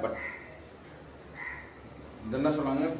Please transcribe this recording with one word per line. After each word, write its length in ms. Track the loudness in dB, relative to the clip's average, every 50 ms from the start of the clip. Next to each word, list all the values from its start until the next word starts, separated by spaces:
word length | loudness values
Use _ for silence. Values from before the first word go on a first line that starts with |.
But 120 | 2 2 0 0 -2 -4 -6 -8 -10 -12 -12 -14 -14 -14 -14 -14 -14 -14 -12 -12 -12 -12 -14 -14 -12 -12 -8 -6 -6 -6 -6 -6 -8 -10 -10 -10 -10 -10 -10 -10 -10 -10 -10 -8
இது 160 | -4 0 2 6
என்ன 120 | 6 6
சொன்னாங்க, 360 | 6 6 6 6 6 6 6 4 4